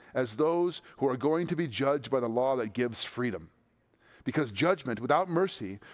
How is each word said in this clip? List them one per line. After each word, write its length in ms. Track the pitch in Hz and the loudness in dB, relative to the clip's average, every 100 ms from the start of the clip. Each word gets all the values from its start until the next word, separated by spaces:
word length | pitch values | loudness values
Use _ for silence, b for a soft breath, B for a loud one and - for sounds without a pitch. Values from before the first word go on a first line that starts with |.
| B | B
as 220 | 127 117 | -2 -2
those 460 | 110 156 175 175 - B - | 2 2 4 0 -2 B -2
who 100 | 135 | 0
are 100 | 127 | 2
going 300 | 143 165 170 | 2 0 0
to 80 | |
be 120 | 160 160 | -2 -2
judged 440 | 104 135 147 - | 0 0 0 0
by 80 | 135 | 0
the 100 | 117 | 2
law 260 | 120 131 131 | 2 2 0
that 160 | 110 | -2
gives 300 | 120 120 113 | 0 -2 -2
freedom. 460 | - 123 123 87 80 _ _ _ _ b b b | -8 -4 -4 -4 -10 _ _ _ _ b b b
Because 280 | 131 156 123 | -4 -2 -2
judgment 480 | 98 170 185 131 110 | 2 2 2 -2 -2
without 300 | 127 151 185 | 2 2 4
mercy 500 | 170 190 - 98 101 B | 2 0 -2 -8 -10 B